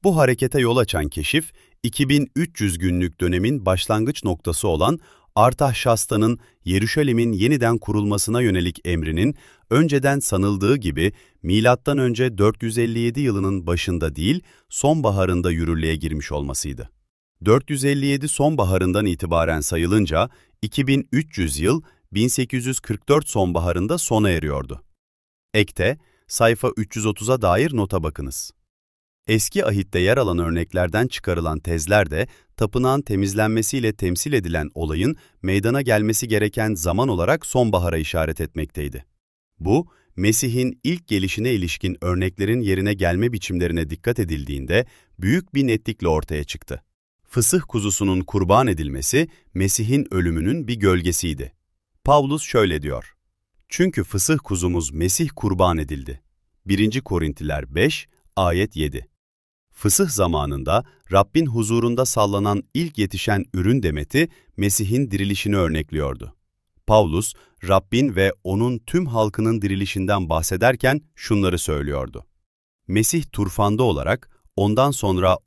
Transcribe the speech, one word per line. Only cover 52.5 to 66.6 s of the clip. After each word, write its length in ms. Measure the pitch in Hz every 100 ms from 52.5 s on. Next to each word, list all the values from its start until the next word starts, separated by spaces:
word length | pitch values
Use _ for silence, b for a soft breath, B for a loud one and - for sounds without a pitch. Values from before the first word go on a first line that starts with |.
| 123 101 78
diyor: 320 | 73 64 - _ _ _ _ _ _
"Çünkü 360 | - 185 -
fısıh 340 | 92 98 - 160
kuzumuz 520 | - 92 90 87 76
Mesih 380 | 73 82 - 160 -
kurban 420 | 107 92 92 82
edildi." 440 | 71 71 65 64 _ _ _ _ -
Birinci 340 | 95 107 120
Korintiler 760 | 135 90 80 71 76 73 67
beş, 320 | 73 123 - - _ _ -
ayet 400 | 92 87 107 -
yedi. 320 | 76 67 - _ _ _ _ _ _
Fısıh 340 | - 104 - 196
zamanında 760 | 110 92 80 73 69 67 98 - b b
Rabbin 340 | 95 101 - 160
huzurunda 580 | 117 110 117 117 120
sallanan 580 | 127 - 104 101 101 101 -
ilk 240 | - 170 -
yetişen 460 | 98 92 - 202 -
ürün 280 | 92 90 127
demeti 460 | 95 76 73 135 170 b b -
Mesih'in 540 | 101 - 98 120 139
dirilişini 460 | 98 98 98 104 101
örnekliyordu. 800 | 85 78 76 78 71 67 - - _ _